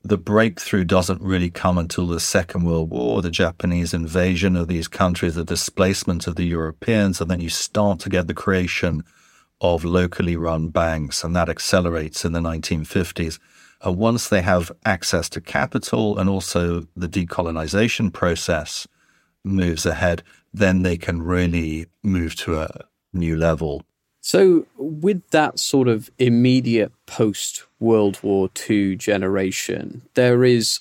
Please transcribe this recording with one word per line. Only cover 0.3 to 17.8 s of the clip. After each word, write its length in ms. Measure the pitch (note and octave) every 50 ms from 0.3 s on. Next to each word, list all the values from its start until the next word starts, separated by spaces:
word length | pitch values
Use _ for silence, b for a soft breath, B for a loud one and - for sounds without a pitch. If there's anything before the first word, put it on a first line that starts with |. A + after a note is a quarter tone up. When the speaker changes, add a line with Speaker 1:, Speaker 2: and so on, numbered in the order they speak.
| G#2 A2 A2+ A2+ F2 - - - - G2 F2+
Speaker 1:
doesn't 380 | E2+ F#2+ F#2 F2 F#2+ F#2 F2
really 280 | G2+ F#2+ F#2+ F2+ F2 F2
come 280 | - - - F#2 F2+
until 300 | F2 E2 E2 - - F2+
the 120 | F2 E2+ E2
Second 460 | - - - F#2+ F2+ - - F#2 E2+
World 240 | E2+ E2 E2 D#2+ E2
War, 320 | - - A#2+ A#2+ A2+ G#2+
the 100 | F2 E2+
Japanese 600 | E2+ - F2+ E2 E2+ - - F2+ F2 F2 F2 E2 -
invasion 640 | E2+ E2 D#2+ E2+ F#2 F2+ F#2 F#2 E2+ G2 F#2+ F2+
of 100 | F2 E2+
these 220 | E2 F2+ E2 E2 -
countries, 460 | - - F#2+ F2+ F2 - F#2+ E2+ D#2
the 100 | F2 D#2+
displacement 840 | D#2+ F2 - - - - - F#2 F#2 F#2 - - F#2+ F2+ E2+ -
of 80 | F2 E2+
the 80 | F2+ F2
Europeans, 800 | E2+ E2+ E2 D#2+ D#2+ D#2+ - - A#2 A2+ G#2+ G2+ G2 F2 -
and 100 | G2+ E2+
then 80 | F#2 E2+
you 80 | E2+
start 520 | E2 - - - - - G#2+ G#2 G2+ F#2 E2
to 80 | - G2+
get 180 | F#2+ F2+ F2
the 60 | D#2+ -
creation 720 | - - G2+ F#2+ F2+ F2+ E2+ - - - F2 D2+ D2+ - b b b b b b b b b b -
of 240 | - F2 F2 D#2+ E2
locally 500 | E2+ F2 F#2 F2+ F2 - - F#2+ E2+ E2+
run 320 | E2 E2+ E2 D#2+ D#2+ D#2+
banks, 560 | D#2+ D#2 E2+ E2 E2 D#2+ D#2+ D2+ C#2 - - -
and 100 | E2 F2
that 100 | F2+ E2+
accelerates 800 | E2 D#2+ - - - G#2 F#2 F2 E2+ E2+ D#2+ D#2 D#2 - - -
in 80 | E2+ E2
the 80 | E2+
nineteen 420 | E2 E2 E2 D#2+ - - F2+ D#2+ D#2
fifties. 560 | - - F#2+ E2+ - - - E2+ D#2+ - - b b b b b b b b
And 140 | - G2 F2+
once 320 | F#2 A2 A#2 A#2+ A#2 -
they 140 | - A2 F#2+
have 320 | F2 G#2 F#2 F2+ E2+ - - _ -
access 460 | A2 F#2+ F2 - - - E2+ D#2+ -
to 100 | - E2
capital 800 | - - - C#2+ C#2 - - - - - A#2+ A#2+ A2 G#2 G2+ G2
and 100 | F#2+ G2
also 560 | G2 F#2+ F2+ - - F2+ F2 E2+ E2+ E2+ E2 - -
the 100 | F2+ F2+
decolonization 1040 | E2 - F#2 F2 E2+ - - F2 E2 E2 D#2+ D#2 D2+ F#2+ G2+